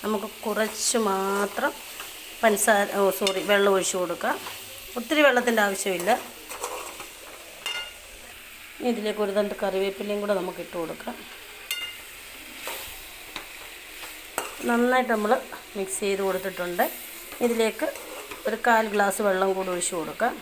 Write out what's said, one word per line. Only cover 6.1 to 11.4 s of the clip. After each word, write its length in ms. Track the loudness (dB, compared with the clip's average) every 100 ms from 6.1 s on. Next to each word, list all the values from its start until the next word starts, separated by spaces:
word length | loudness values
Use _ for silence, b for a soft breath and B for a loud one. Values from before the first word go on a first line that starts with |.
| 2 0 -14 -14 -8 -8 -8 -10 -12 -14 -14 -16 -16 -16 -12 -8 -6 -8 -12 -16 -16 -16 -16 -16 -16 -16 -4
ഇനി 100 | 0
ഇതിലേക്ക് 280 | 0 0 0 2
ഒരു 80 | 2
തണ്ട് 160 | 0 0
കറിവേപ്പിലയും 580 | 0 2 0 -2 -2 -2
കൂടെ 120 | 2 0
നമുക്ക് 220 | 0 -6 -8
ഇട്ട് 100 | -6
കൊടുക്കാം. 340 | -6 -6 -8 -10 -12 -16